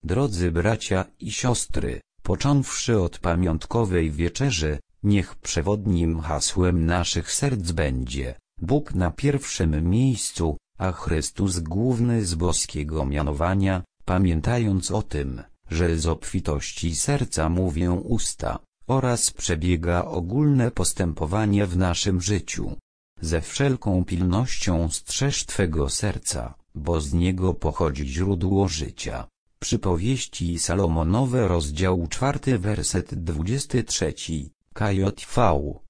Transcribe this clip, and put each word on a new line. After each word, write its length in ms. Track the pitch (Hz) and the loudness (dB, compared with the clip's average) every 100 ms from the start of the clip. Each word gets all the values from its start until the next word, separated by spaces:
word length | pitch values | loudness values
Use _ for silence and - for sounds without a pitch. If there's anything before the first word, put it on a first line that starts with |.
Drodzy 480 | 131 120 143 90 87 | -2 0 0 0 0
bracia 540 | 82 98 - - 92 92 _ | 2 0 0 0 -2 -2 _
i 120 | - | -8
siostry, 680 | - 127 117 - - - - _ _ | -2 0 0 0 -2 -2 -6 _ _
począwszy 760 | - 92 139 143 127 - - 110 | -4 0 4 2 2 -4 2 2
od 180 | 85 - | 2 -2
pamiątkowej 920 | 90 85 90 80 - 117 110 90 80 | 0 2 2 0 0 0 2 2 0
wieczerzy, 680 | 73 85 - 139 92 76 73 - _ | 0 -2 0 0 0 -2 -4 -8 _
niech 320 | 104 101 92 - | 2 4 2 -6
przewodnim 840 | - - 80 104 98 85 82 82 | -4 0 0 0 2 2 2 0
hasłem 680 | 80 73 - - 90 87 80 | -2 -2 0 2 4 4 2
naszych 460 | 87 85 - - | 2 0 -2 -2
serc 400 | - 143 123 85 | -2 0 0 -2
będzie: 640 | 82 73 64 62 67 64 - _ - | 0 0 -2 -4 -4 -6 -10 _ -10
„Bóg 340 | 90 143 147 92 | 0 0 0 0
na 160 | 87 | 0
pierwszym 800 | - 143 139 - - 82 76 85 | 0 0 0 -4 0 0 2 2
miejscu, 680 | 107 135 110 - - 82 71 _ - | 2 2 0 -4 -2 -2 -2 _ -4
a 140 | 92 | -4
Chrystus 680 | 87 - 78 73 - 98 87 | -4 -2 -2 -2 -2 -2 -2
główny”, 680 | 80 90 120 120 120 117 95 | -2 0 0 2 2 2 0
z 100 | 82 | 0
boskiego 720 | 87 - - 78 73 78 67 | 0 0 -2 -4 -4 -2 -2
mianowania, 760 | 71 73 73 85 98 95 92 - _ - | 0 -2 0 0 2 2 0 -4 _ 0
pamiętając 840 | 92 92 80 78 120 107 95 - | 2 4 2 2 0 2 0 0
o 100 | 107 | -2
tym, 400 | - 76 69 62 - - - | -2 -4 -4 -6 -12 -20 -6
że 260 | 80 87 82 | 0 2 2
z 100 | 82 | 0
obfitości 880 | 78 - 76 78 73 - - 85 76 | -2 -2 -4 -2 -4 -4 -4 -4 -2
serca 540 | - 143 - - 80 | 0 0 0 0 0
mówią 460 | 87 92 78 90 87 | 2 0 0 0 0
usta, 640 | - 117 - - 131 123 _ _ - | 0 0 0 -4 -6 -6 _ _ -2
oraz 440 | 131 127 120 - | 0 2 0 -2
przebiega 760 | - - 85 85 87 85 87 87 | -2 -2 0 2 2 2 0 0
ogólne 680 | 92 87 123 147 139 113 | -4 -2 2 4 4 2
postępowanie 920 | - 92 - 87 78 78 87 104 101 101 | 2 -2 0 -2 0 -2 0 2 2 2
w 120 | 90 | 2
naszym 440 | 92 87 104 92 | 2 2 0 0
życiu. 540 | 87 101 - - 55 - _ _ _ - | 0 -2 -2 -6 -6 -8 _ _ _ -8
„Ze 200 | 80 82 | -2 -2
wszelką 640 | - - 139 123 104 90 87 | -2 0 0 2 2 0 0
pilnością 840 | 87 92 92 123 - - 85 82 | 0 2 2 0 0 0 0 0
strzeż 560 | - - - 135 139 - | -4 -6 -2 -2 -2 -4
twego 440 | - 92 78 69 | 0 0 2 -2
serca, 640 | - 107 - - 67 58 - _ 73 | -2 -2 -2 -4 -6 -8 -12 _ -6
bo 260 | 76 85 | 0 0
z 120 | 73 | 2
niego 400 | 82 90 92 92 | 2 2 2 0
pochodzi 540 | 82 80 73 82 67 69 | 0 -2 0 0 0 -4
źródło 600 | 71 95 95 95 98 98 | -2 0 0 2 2 2
życia”. 600 | 78 65 - - - - _ _ _ | 0 -6 -8 -8 -8 -12 _ _ _
Przypowieści 1000 | - 120 101 85 104 131 - - 85 82 | -2 0 2 2 2 0 -4 -4 -4 -2
Salomonowe, 880 | - 90 90 80 80 104 131 123 101 | 0 2 2 2 2 2 2 2 2
rozdział 600 | 87 73 76 92 90 82 | 2 0 0 2 2 0
czwarty, 520 | - 135 139 - 117 | 0 0 0 0 0
werset 560 | 98 92 - 95 - 139 | 0 -2 0 -2 -2 -6
dwudziesty 680 | 82 76 87 135 - 127 | -4 -2 -2 -2 0 -2
trzeci, 680 | 110 - 80 - - 80 69 _ _ | 0 -2 -2 -4 -6 -6 -6 _ _
K 180 | - 104 | -4 0
J 340 | 95 98 - - - | 2 0 -2 -2 2
V. 380 | 110 73 71 - | 4 4 0 -8